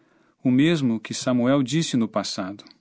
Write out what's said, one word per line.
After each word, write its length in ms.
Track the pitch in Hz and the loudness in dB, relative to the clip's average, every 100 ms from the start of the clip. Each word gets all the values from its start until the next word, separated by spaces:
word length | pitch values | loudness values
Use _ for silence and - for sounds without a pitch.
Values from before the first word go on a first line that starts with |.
| _ _ _ _ | _ _ _ _
o 80 | 127 | 0
mesmo 500 | 127 151 170 131 113 | 2 4 2 0 -2
que 120 | - | -4
Samuel 500 | 113 - 123 120 143 | -6 -2 0 2 2
disse 340 | 127 151 160 127 | 2 -2 0 0
no 100 | 110 | 0
passado: 560 | 107 98 - 92 101 - _ | -2 -4 -6 -8 -12 -18 _